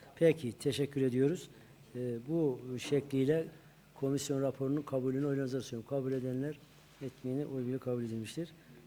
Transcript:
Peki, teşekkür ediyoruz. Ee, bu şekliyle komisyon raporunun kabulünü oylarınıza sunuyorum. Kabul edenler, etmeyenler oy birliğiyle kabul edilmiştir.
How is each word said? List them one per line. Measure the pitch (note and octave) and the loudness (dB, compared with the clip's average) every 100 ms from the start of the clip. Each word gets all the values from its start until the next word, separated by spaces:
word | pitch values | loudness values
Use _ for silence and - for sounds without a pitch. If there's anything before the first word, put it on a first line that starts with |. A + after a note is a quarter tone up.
| - - | -14 4
Peki, | E3 D#3 A#2+ | 6 6 0
teşekkür | - D3 B2 C#3 C#3 | -2 0 0 0 2
ediyoruz. | C3 B2+ C#3 F3 - - - - - B2 | 2 4 4 2 -6 -20 -20 -20 -12 -6
Ee, | B2 A#2 C3 | -4 -4 -2
bu | E3 D3 B2 B2+ B2 | 0 2 0 -6 -8
şekliyle | - C#3+ C#3 C3+ C3+ D#3+ - - - - - | 0 0 2 2 4 2 0 -10 -20 -20 -20
komisyon | - C#3 C#3 C#3+ C3+ | -4 0 0 0 0
raporunun | C3+ B2+ C3+ D3 | 0 0 0 0
kabulünü | C#3+ C3+ C3 C3 C#3+ | 0 0 0 2 2
oylarınıza | C#3 C3 C3 | 0 0 -2
sunuyorum. | G#2+ A#2 G#2+ | -4 -8 -4
Kabul | C#3 C3 | -2 0
edenler, | C3 B2+ B2+ D3 C#3+ - - - - | 0 -2 -2 -4 -6 -14 -20 -20 -12
etmeyenler | C3+ - B2+ C3+ D3 | -12 -6 -4 -2 -2
oy | C3+ | -4
birliğiyle | B2 C3 | -2 -2
kabul | B2+ B2 | -2 -2
edilmiştir. | A#2 A2+ A2 D#3+ E3+ - - - | -2 -4 -6 -6 -8 -12 -20 -20